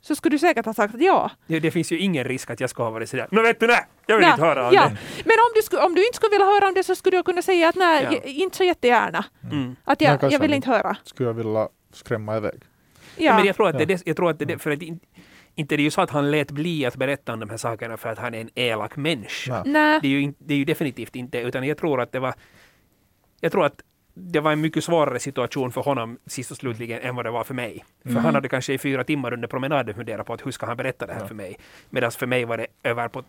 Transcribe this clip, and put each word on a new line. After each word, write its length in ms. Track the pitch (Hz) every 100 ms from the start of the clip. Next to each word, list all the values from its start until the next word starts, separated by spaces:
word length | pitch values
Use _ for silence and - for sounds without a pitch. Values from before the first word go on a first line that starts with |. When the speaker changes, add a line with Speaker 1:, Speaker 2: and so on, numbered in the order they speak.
Speaker 1:
så 120 | -
skulle 200 | 302 330
du 40 | 285
säkert 280 | 330 302 220
ha 80 |
sagt 200 | 220 208
att 80 | 226
ja. 280 | 349 294 - - _
Speaker 2:
Ja, 140 | 160
det 100 | 160
finns 220 | 170 156
ju 60 | 165
ingen 260 | 196 160
risk 260 | 120 127 -
att 100 | 120
jag 100 | 127
ska 120 | -
ha 80 | 117
varit 180 | 110 110
sådär: 200 | 131 113
"Nå, 120 | 202
vet 180 | 226 226
du, 60 | 226
nej, 200 | 240 - _ -
jag 100 | 220
vill 80 | 339
Speaker 1:
Ja, 40 |
Speaker 2:
inte 100 | 240
höra 240 | 160 135 123
om 60 |
Speaker 1:
ja. 80 | 392 247
Speaker 2:
det." 80 | 104 - -
Speaker 1:
Men 80 | -
om 180 | 453 466
du 60 | 453
sku-, 260 | 427 - 381
om 80 |
du 120 | 339 427
inte 100 | -
skulle 140 | 427
vilja 160 | 403 392
höra 220 | 403 392
om 60 |
det, 80 | 370
så 100 | 359
skulle 220 | 370 - 370
du 60 |
kunna 200 | 349 359
säga 260 | 349 359 330
att 60 | 349
nej, 280 | 359 311
Speaker 2:
Ja. 80 | 262
Speaker 1:
j-, 300 | 311 - 277
inte 140 | 370 -
så 80 |
jättegärna. 600 | 359 330 247 240 175 165 196 _ 117
Speaker 2:
Mm. 240 | 147 127 127
Speaker 1:
Att 160 | - 285
jag, 100 | 311
Speaker 3:
Men 80 | 143
kanske 160 | 139
Speaker 1:
jag 60 | 285
vill 100 | 294
Speaker 3:
han 60 | 285
Speaker 1:
inte 140 | 254
höra. 260 | 226 190 202
Speaker 3:
skulle 280 | - - 123
vilja 360 | 113 110 110 107 _ _
skrämma 440 | - - 113 107 110
iväg. 240 | 104 - _ _ _ _ - -
Speaker 1:
Ja. 200 | 320 220
Speaker 2:
Men 80 | 202
jag 100 | 185
tror 120 | 208
att 100 | 143
det 60 |
är 60 | 156
Speaker 3:
Ja. 60 | 185
Speaker 2:
det, 60 | 170
jag 100 | 156
tror 140 | 180
att 80 | 151
det 60 |
är 20 | 143
det, 60 |
Speaker 3:
Mm. 80 | 160
Speaker 2:
för 100 | 160
att 120 | 147
in-, 180 | 165 165 _ _ - - _
inte 220 | - 147 147
det 60 |
är 20 |
ju 60 | 147
så 100 | 175
att 100 | 180
han 200 | 143 143
lät 200 | 151 139
bli 360 | 143 165 160 127
att 100 | 131
berätta 360 | 131 139 -
om 80 | 113
de 100 | 107
här 60 | 113
sakerna 400 | 120 113 117 113
för 120 | 117
att 100 | 113
han 160 | 120
är 60 | 113
en 100 | 113
elak 420 | - 123 110 104 -
människa. 680 | 143 147 98 - 131 117
Speaker 3:
Nej. 80 | -
Speaker 1:
Nej. 260 | 302 302 311
Speaker 2:
Det 40 | 143
är 20 |
ju 100 | 139
in-, 140 | 143 139
det 160 | -
är 40 | 143
ju 60 |
definitivt 520 | 139 151 147 120 110 127
inte, 220 | 123 127
utan 260 | 120 135 131
jag 100 | 151
tror 220 | 170 131
att 120 | 120
det 60 | 131
var, 160 | 131 - _ _ _ _ _ _ _ _ _ _
jag 120 | 165
tror 120 | 190 147
att 140 | - - _ _
det 260 | - 185 160
var 120 | 151
en 80 | 151
mycket 240 | 156 156
svårare 340 | 151 170 143 123
situation 520 | - 131 120 - 127
för 80 | 123
honom 380 | 127 131 117 120 -
sist 240 | - 123
och 60 | 151
slutligen 440 | 131 110 117 117
än 160 | 127 123
vad 80 |
det 60 | 117
var 140 | 120
för 100 | -
mig. 300 | 131 120 87 - _
För 80 | -
Speaker 3:
Mm. 140 | 120
Speaker 2:
han 100 | 139
hade 140 | 147 135
kanske 240 | 131 120
i 60 | 135
fyra 260 | 143 135
timmar 280 | 127 151 127
under 160 | 120 117
promenaden 460 | 135 135 151 113
funderat 320 | 101 107 104 104
på 60 |
att 120 | 117 -
hur 40 |
ska 160 | 127 117
han 100 | 117
berätta 300 | 131 - 120
det 60 |
här 80 | 120
Speaker 3:
Ja. 60 | 101
Speaker 2:
för 60 |
mig. 240 | 110 95 104 - - _
Medan 200 | 131 120
för 160 | - 127
mig 180 | 127
var 120 | 117 113
det 100 | 117 _
över 260 | 127 117 117
på 140 | 131